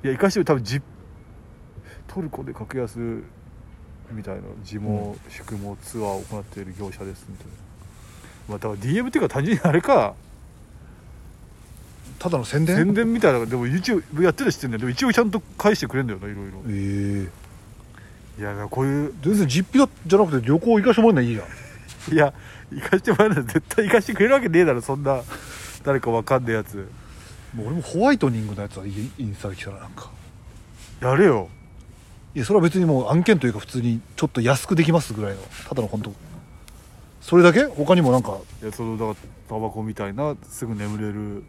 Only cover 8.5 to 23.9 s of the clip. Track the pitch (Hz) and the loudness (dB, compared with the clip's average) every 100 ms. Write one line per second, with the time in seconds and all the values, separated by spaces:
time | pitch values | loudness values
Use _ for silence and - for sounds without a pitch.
8.5 | 104 110 104 113 185 254 - 131 139 151 | -8 -8 -6 -2 -2 0 0 0 -2 0
9.5 | 202 175 156 175 254 104 - - - - | 0 2 2 4 4 4 -4 -20 -20 -20
10.5 | - - - - - - - - - - | -20 -20 -20 -20 -20 -20 -20 -20 -20 -20
11.5 | - - - - - - - 180 160 113 | -20 -20 -20 -20 -20 -20 -8 -2 -2 -2
12.5 | 143 160 180 175 202 233 233 160 127 113 | 0 2 4 4 2 2 4 4 4 0
13.5 | 123 120 160 180 202 - 147 180 - 262 | -2 0 -2 0 0 0 2 2 4 0
14.5 | - 139 113 123 123 262 233 226 180 - | -2 -4 -4 -4 0 2 2 2 0 -8
15.5 | - 208 185 - 135 127 98 101 101 98 | 2 2 4 0 -2 -2 -4 -8 -10 -12
16.5 | 95 104 101 98 101 101 101 92 - - | -10 -6 -2 -2 -2 -2 -2 -4 -10 -20
17.5 | - - - - - - - - - 104 | -20 -20 -20 -20 -20 -20 -20 -20 -12 -10
18.5 | 101 104 127 135 143 147 - 143 208 160 | -8 -8 -2 0 0 -2 -2 0 2 4
19.5 | 139 190 262 277 - 170 196 196 139 117 | 2 2 4 2 0 2 4 6 2 2
20.5 | 156 226 226 214 233 226 175 120 110 95 | 2 4 4 6 6 6 6 2 -2 -6
21.5 | - - - - - - 156 143 - - | -16 -18 -20 -20 -16 -2 4 2 0 -20
22.5 | - - 139 - 190 214 190 214 156 120 | -20 -14 -12 0 0 2 4 4 4 0
23.5 | 160 - - 202 | -2 0 -2 4